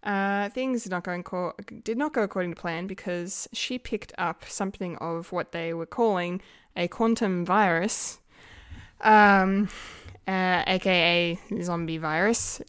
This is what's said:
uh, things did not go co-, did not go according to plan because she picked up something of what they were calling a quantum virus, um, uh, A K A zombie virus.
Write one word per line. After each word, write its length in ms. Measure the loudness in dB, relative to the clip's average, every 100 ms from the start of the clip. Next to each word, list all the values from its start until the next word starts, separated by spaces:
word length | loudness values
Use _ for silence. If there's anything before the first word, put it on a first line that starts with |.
uh, 460 | -2 -2 0 0 -2
things 320 | -4 -2 -2
did 80 | -2
not 120 | -6
go 180 | -4 -8
co-, 320 | -6 -6 -6 -8 -16 -12
did 140 | -6 -2
not 140 | 0
go 100 | 0
according 320 | 0 -2 -4 -4
to 40 |
plan 280 | -6 -6 -6
because 600 | -8 -6 -6 -6 -8 -10
she 240 | -8 -6 -6
picked 340 | -6 -6 -6 -4
up 260 | -4 -4 -10
something 520 | -6 -6 -4 -8 -6
of 340 | -6 -6 -4
what 200 | -6 -4
they 200 | -6 -6
were 120 | -6 -8
calling 560 | 0 2 2 0 -6 -10 -20 _ -4
a 120 | -4
quantum 580 | 0 2 2 2 0 2
virus, 760 | 4 4 2 0 -2 -6 -10 _ -20 -20 -20 -18 -18 -18 _
um, 680 | 6 8 10 8 6 2 0 -4 -16 -18 -18 -12 -4
uh, 360 | 0 2 2 2
A 140 | 0
K 600 | 4 4 4 4 2 -2 -6
A 100 | -6
zombie 340 | -2 -2 -2 -4
virus. 600 | -2 2 2 2 -2 -8